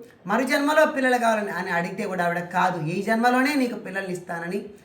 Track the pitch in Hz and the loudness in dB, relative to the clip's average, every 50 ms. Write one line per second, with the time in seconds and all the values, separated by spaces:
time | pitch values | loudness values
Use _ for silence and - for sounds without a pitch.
0 | - - - - - 180 202 233 269 240 285 294 285 294 302 311 311 302 - 262 | -16 -20 -20 -14 -6 -2 0 0 2 2 2 2 2 4 4 6 4 4 4 2
1 | 262 254 247 240 233 226 220 214 202 202 190 175 180 185 175 170 170 180 - - | 2 2 2 2 4 2 2 2 0 -2 -4 -6 -4 -2 -2 -2 -2 -2 -4 -6
2 | 208 185 185 180 175 175 170 175 165 - - 180 175 185 175 175 151 151 175 196 | -6 -4 -2 0 0 0 0 -2 -4 -4 0 2 2 2 2 0 -4 -4 -4 -2
3 | 196 208 226 226 233 247 247 254 262 277 294 277 254 233 214 208 208 190 185 196 | 0 0 2 2 4 4 4 4 2 2 2 0 0 -2 -2 -6 -10 -8 -6 -6
4 | 196 185 180 175 - - 175 170 170 175 190 214 - - - - - | -6 -4 -6 -6 -8 -8 -8 -8 -6 -6 -6 -6 -6 -8 -14 -20 -20